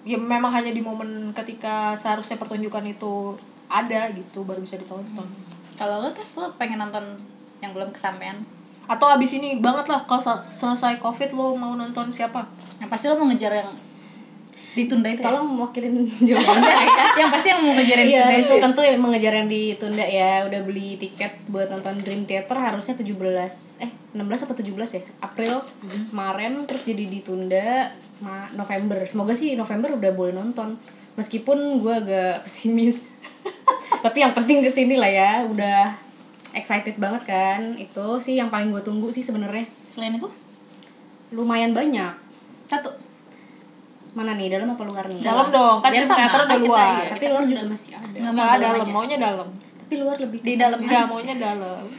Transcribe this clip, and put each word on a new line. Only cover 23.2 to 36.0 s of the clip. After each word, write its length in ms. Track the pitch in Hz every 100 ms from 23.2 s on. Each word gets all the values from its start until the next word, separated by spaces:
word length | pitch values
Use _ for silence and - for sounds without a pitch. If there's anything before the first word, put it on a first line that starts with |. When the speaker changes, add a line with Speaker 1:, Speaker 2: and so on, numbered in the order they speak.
| 190 185 185 - - -
Speaker 3:
eh, 80 | 233 - -
enam 160 | 208 202
belas 160 | 240
apa 80 | 285
tujuh 220 | 254 202 196
belas 160 | 226
ya? 80 | 185 - -
April 460 | - - 226 247
Speaker 2:
Hmm. 480 | 262 - 196 196 220
Speaker 3:
kemarin, 560 | 214 190 190 220 277 277
terus 160 | 262
jadi 240 | 233 208 208
ditunda 800 | 196 185 185 185 185 208 254 262 - - -
ma-, 320 | 202 190 196
November. 480 | 202 202 196 208 190 185
Semoga 240 | 214 202
sih 240 | 247 302 254
November 400 | 226 214 269 277
udah 160 | 196
boleh 240 | 190 180 180
nonton. 400 | 214 240 220 226 - - - -
Meskipun 640 | 208 226 233 277 285 277
gue 160 | 214 226
agak 480 | 202 190 185 170
pesimis. 720 | - - 226 226 226 233 - - - - 381
<laughs> 560 | - - 508 - -
Tapi 140 | 226 247
yang 160 | 269 240
penting 240 | 233 285
kesini 400 | 262 262 254 262
lah 80 | 202
ya, 240 | 196 196 220 240
udah 480 | 214 202 202 202 208